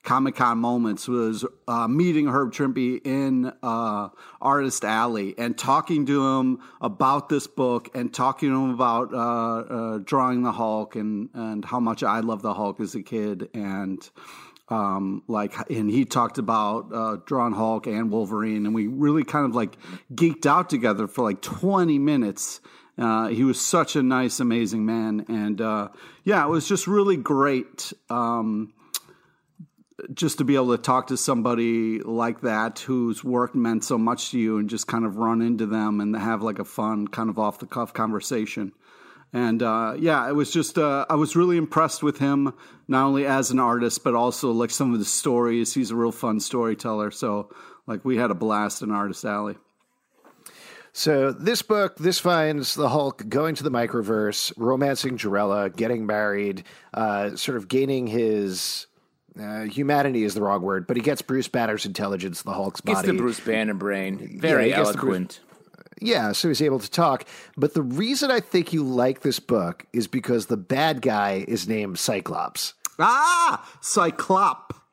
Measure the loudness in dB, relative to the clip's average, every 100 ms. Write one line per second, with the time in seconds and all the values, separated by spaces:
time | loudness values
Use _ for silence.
0 | 2 2 2 2 2 2 0 0 0 -2
1 | -2 -2 0 -2 -8 _ -4 -2 0 2
2 | 4 4 2 2 0 0 -2 0 0 -2
3 | -2 -2 2 0 0 -4 -4 -2 -2 -4
4 | -6 -12 -20 -4 2 2 2 -2 0 0
5 | 0 -2 -4 -4 -4 -2 2 0 2 0
6 | 2 2 2 2 2 -2 -8 -6 -6 0
7 | 2 2 0 -2 -2 -2 0 0 -4 -6
8 | -6 0 0 2 0 2 0 2 2 2
9 | -2 -2 -2 0 -2 -4 -4 -6 -4 -6
10 | 0 2 2 2 0 0 -2 -2 -4 -6
11 | -4 -4 -6 -10 -8 -8 -6 -2 -2 0
12 | 0 0 -2 -4 -4 -2 -4 -4 -6 -8
13 | -8 -4 -4 -6 -10 -8 -6 -6 -6 -8
14 | -12 -20 -20 -20 -20 _ _ -2 -2 -2
15 | -4 -6 -4 -4 -4 -6 -6 -2 2 2
16 | 2 0 0 -2 -2 0 0 -4 -6 -6
17 | -4 -6 -2 0 0 0 0 -2 -2 -2
18 | 0 0 -2 -2 -2 0 0 0 -2 2
19 | 2 2 2 0 0 0 -2 -6 -18 -18
20 | _ 2 2 4 4 4 4 0 2 0
21 | -2 0 -2 -2 -8 -2 0 2 4 4
22 | 4 2 0 -4 -10 -10 -18 -20 _ -2
23 | 0 0 0 2 2 2 2 2 2 2
24 | 2 2 0 0 0 2 0 0 0 0
25 | -2 -2 -2 -2 -2 -2 -2 -2 -4 -12
26 | -20 -6 2 2 4 2 0 -2 2 2
27 | 4 2 2 2 4 2 -4 -12 -12 -12
28 | _ -2 0 0 -2 -4 -6 _ _ -12
29 | -12 -20 _ _ _ _ -20 _ _ -16
30 | -14 -2 -2 0 2 4 4 2 2 0
31 | 0 -2 0 0 2 2 2 2 0 -2
32 | -4 -2 -2 -2 -2 0 -2 -4 -4 0
33 | 0 -2 -2 0 0 0 0 0 0 0
34 | 0 -2 -4 -2 0 0 -2 -4 -4 -2
35 | -2 -2 0 2 2 0 0 0 0 0
36 | 0 -2 -2 -2 -2 -4 -8 -4 -4 -2
37 | -4 -4 -4 -2 -2 -4 -10 -8 -6 -4
38 | -4 -4 -4 -4 -4 -6 -8 _ _ -20
39 | -20 -20 _ -2 0 2 2 0 0 0
40 | 2 2 2 0 0 0 0 0 2 0
41 | 0 2 2 4 4 4 2 2 2 2
42 | -2 2 2 2 0 -4 -20 -20 0 2
43 | 4 2 2 2 2 2 2 2 0 0
44 | 0 2 2 0 -2 0 0 0 0 0
45 | 0 -2 2 2 2 2 0 -2 -2 0
46 | -2 -2 -2 -2 -2 -2 -2 -2 -4 -4
47 | -4 -4 -4 -4 -6 -16 -20 -18 -10 -6
48 | 0 0 0 0 0 0 -2 -4 -4 -2
49 | -4 -6 -6 -4 -6 -12 _ _ _ _
50 | _ _ -20 _ -20 -20 -20 -20 -16 -2
51 | 2 4 2 0 0 0 0 0 0 0
52 | 0 2 2 2 2 0 -2 0 2 2
53 | 0 -4 -4 0 0 -2 -2 0 0 -2
54 | 0 0 0 -2 -6 -2 0 2 2 0
55 | -4 -4 -2 0 2 0 -2 -2 -2 -2
56 | -2 -2 0 -2 -4 -6 -12 -20 -10 -4
57 | -2 0 -2 -4 -4 -6 0 0 2 0
58 | 0 0 2 2 0 -2 -6 -6 -12 _
59 | _ _ _ -14 -10 -8 -6 -2 2 4
60 | 4 2 0 0 0 0 0 -2 0 0
61 | 0 -2 -2 -2 0 0 0 -2 -4 -4
62 | -4 -4 -6 -8 -8 -4 -4 -6 -2 0
63 | 2 2 0 -2 -2 0 0 -2 -2 -2
64 | -4 -6 -8 -2 2 4 4 4 2 2
65 | 0 0 -4 -8 _ -20 -20 -20 -20 -8
66 | 0 0 2 0 0 2 2 0 -2 2
67 | 4 2 -4 -20 -16 0 2 2 0 0
68 | 0 0 2 2 2 0 2 0 2 2
69 | 2 2 -2 -2 0 0 0 -6 -4 -4
70 | -2 -4 0 0 0 -4 0 2 2 2
71 | 0 2 2 0 -2 -4 -2 -2 -2 -4
72 | -2 -2 -4 -6 -6 -6 -8 -8 -12 2
73 | 4 6 4 4 4 2 -6 -12 0 4
74 | 4 0 2 4 4 2 -10 -16 _